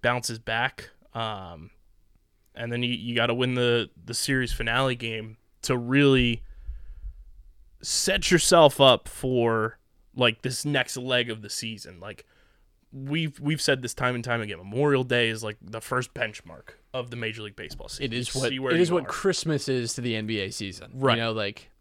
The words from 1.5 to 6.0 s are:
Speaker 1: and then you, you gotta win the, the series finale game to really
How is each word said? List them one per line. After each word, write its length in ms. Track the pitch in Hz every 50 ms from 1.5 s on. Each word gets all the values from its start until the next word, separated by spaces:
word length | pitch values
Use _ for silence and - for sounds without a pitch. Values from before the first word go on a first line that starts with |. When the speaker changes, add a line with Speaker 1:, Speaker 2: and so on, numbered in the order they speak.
| 85 76 82 98 _ _ _ _ _ _ _ _ _ _ _ _ _ _ _ _ -
Speaker 1:
and 160 | - 117 117
then 120 | 120 120
you, 80 | 123 120
you 240 | 123 80 107 120 117
gotta 180 | 117 117 117 117
win 200 | 123 127 127 123
the, 360 | 123 123 120 120 120 107 - _ - 85
the 100 | 113 117
series 380 | - - - 135 131 127 117
finale 420 | - - 113 113 117 127 135 131 123
game 440 | 120 117 113 110 110 110 110 110 _ _ _ _ -
to 140 | - - 127
really 680 | 123 117 120 131 139